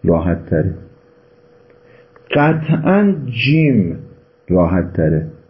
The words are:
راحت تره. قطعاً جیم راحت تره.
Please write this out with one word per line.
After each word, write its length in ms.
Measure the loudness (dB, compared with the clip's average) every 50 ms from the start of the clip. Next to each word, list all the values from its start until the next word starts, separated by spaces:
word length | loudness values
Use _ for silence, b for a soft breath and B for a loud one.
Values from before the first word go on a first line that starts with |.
| 2
راحت 420 | 2 0 2 0 -2 -4 -4 -4
تره. 280 | -4 -2 -2 -2 -2 -4 -8 -16 -20 -20 _ _ _ _ _ _ _ _ _ _ _ _ _ _ b b b b b b b b b b b _ _
قطعاً 840 | 0 2 2 2 2 0 0 -2 -2 0 2 2 2 2 2 2 0 -2 -4
جیم 720 | -8 -6 -4 0 2 2 4 4 4 2 2 0 0 -4 -8 -12 -20 -20 -20 _ _ _ _ _ -2
راحت 440 | 0 2 2 2 0 -2 -2 -2
تره. 340 | -2 -2 0 0 0 -2 -4 -6 -14 -20 -20 _